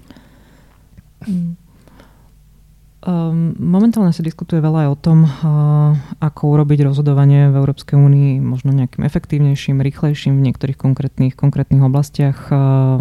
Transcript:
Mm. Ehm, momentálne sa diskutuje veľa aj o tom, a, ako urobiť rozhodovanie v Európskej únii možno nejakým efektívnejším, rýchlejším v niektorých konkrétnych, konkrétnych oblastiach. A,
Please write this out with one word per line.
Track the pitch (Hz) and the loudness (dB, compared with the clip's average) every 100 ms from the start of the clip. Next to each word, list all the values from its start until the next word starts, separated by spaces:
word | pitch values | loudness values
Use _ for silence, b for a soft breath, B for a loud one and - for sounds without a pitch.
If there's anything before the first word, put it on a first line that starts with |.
| B B B B B B B B B - - - - | B B B B B B B B B -20 -20 -16 -8
Mm. | 180 170 170 _ b b b b b b b _ _ _ _ _ _ - | -6 -6 -10 _ b b b b b b b _ _ _ _ _ _ -6
Ehm, | 175 165 165 165 - | -4 -4 -2 -4 -4
momentálne | 165 180 226 220 185 | -2 2 2 2 0
sa | 170 160 | -2 -6
diskutuje | - 170 165 | -8 -4 -2
veľa | 156 160 | 0 0
aj | 147 | -2
o | 143 | -2
tom, | 170 160 | 2 4
a, | 160 135 156 151 147 147 147 151 B - | 2 0 -2 0 2 2 2 0 B -6
ako | 151 - 151 147 | -6 -4 0 2
urobiť | 147 147 | 2 2
rozhodovanie | 139 139 147 139 139 139 143 | 0 0 0 2 4 4 4
v | 139 | 2
Európskej | 139 139 - | -2 -4 -2
únii | 143 143 139 143 131 | 2 4 4 2 0
možno | 131 127 139 | -4 -4 -2
nejakým | 135 127 - 147 | 0 -2 -4 -4
efektívnejším, | 170 - 147 143 139 - 135 | -4 -4 0 0 0 -2 -2
rýchlejším | 135 - 151 143 - 139 | -2 -2 -4 -2 0 0
v | 135 | 0
niektorých | - 131 | -2 -6
konkrétnych, | 135 135 131 135 - 131 - | -4 -2 -2 -4 -4 -4 -2
konkrétnych | 143 139 139 139 135 | -2 -2 0 2 2
oblastiach. | 139 143 - 143 139 - | 0 -2 -2 -2 -2 -2
A, | 143 135 135 131 131 | 0 2 2 2 0